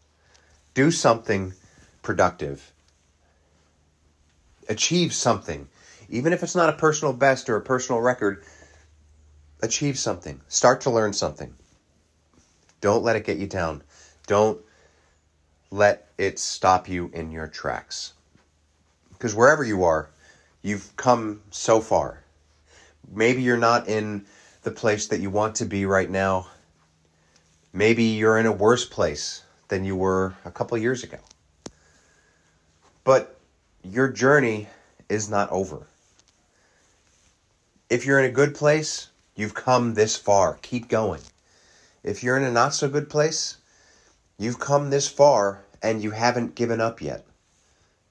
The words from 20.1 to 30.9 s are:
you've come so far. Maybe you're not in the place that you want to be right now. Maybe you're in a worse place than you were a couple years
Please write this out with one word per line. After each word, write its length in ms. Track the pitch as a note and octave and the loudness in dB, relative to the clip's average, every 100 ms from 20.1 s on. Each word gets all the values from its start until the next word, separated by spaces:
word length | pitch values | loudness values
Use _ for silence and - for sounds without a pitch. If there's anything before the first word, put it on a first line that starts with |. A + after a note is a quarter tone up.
| _ _ _ _ _ | _ _ _ _ _
you've 340 | G2 G2+ - - | -8 -8 -10 -2
come 460 | C3 A#2+ G#2+ G#2 - | 0 2 0 -10 -14
so 320 | - - A2+ | -6 2 2
far. 420 | - F2+ B1+ - _ _ _ _ _ _ _ _ - | 2 0 0 -8 _ _ _ _ _ _ _ _ -14
Maybe 300 | G#2 A2+ C3 | 0 0 2
you're 160 | B2 A#2 | 0 2
not 300 | A#2 A#2+ A2 | 2 2 0
in 380 | G#2+ G#2+ G#2 - - - _ | -4 -4 -8 -12 -20 -20 _
the 100 | - | -10
place 360 | - A2+ G#2 - | -4 -2 -2 -2
that 120 | F#2+ | -4
you 100 | G2 | -2
want 260 | G#2 G#2+ G#2+ | -2 -2 -4
to 100 | G2+ | -6
be 200 | G2 G2 | -4 0
right 240 | F#2+ F2 | 0 0
now. 380 | F#2+ G2 F#2+ F#2+ - _ _ _ _ _ _ _ _ _ _ _ | 0 0 -2 -4 -18 _ _ _ _ _ _ _ _ _ _ _
Maybe 300 | F2+ G#2+ A#2 | 0 2 4
you're 340 | A2+ G#2+ A2 A2 | 2 2 2 4
in 80 | A2+ | 2
a 60 | |
worse 340 | F#2+ G#2+ B2 - | 2 4 4 0
place 560 | - E2 D2+ - - - _ - | -2 -2 -4 -10 -12 -18 _ -8
than 140 | G2 | -4
you 120 | F#2+ F#2+ | -4 -2
were 400 | F#2+ F#2+ F#2+ F#2 - | 0 0 -2 -6 -16
a 60 | |
couple 260 | - G2+ A#2 | -10 -6 -2
years 260 | A#2 | -2